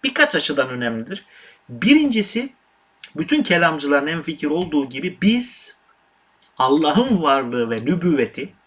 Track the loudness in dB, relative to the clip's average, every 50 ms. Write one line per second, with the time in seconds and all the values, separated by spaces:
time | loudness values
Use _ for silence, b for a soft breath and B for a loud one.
0 | -4 -4 2 2 2 2 2 -2 -2 0 0 0 -2 -2 -2 -4 -4 -4 -4 -6
1 | -8 -8 -12 -14 b b b b b b b b b -18 -10 -2 2 4 6 6
2 | 4 2 0 -2 -2 -2 -4 -4 -6 -8 _ _ _ _ _ _ _ _ _ _
3 | -16 -14 -8 -8 -2 0 0 0 2 2 2 4 4 2 2 0 0 2 2 2
4 | 2 0 -4 -4 -6 -6 -8 -6 -4 -2 -2 -2 -2 0 0 -2 -2 -2 -6 -8
5 | -8 -8 -6 0 2 2 2 2 0 -4 -6 -6 -8 -12 -16 _ _ _ _ _
6 | _ _ _ _ _ _ _ _ _ _ _ -2 2 2 4 2 2 2 4 2
7 | 2 4 2 2 2 2 2 2 0 -2 -2 -2 -2 -2 -2 -4 -2 -2 -2 0
8 | 2 0 2 2 0 -2 -4 -10 -12 -12 _ _ _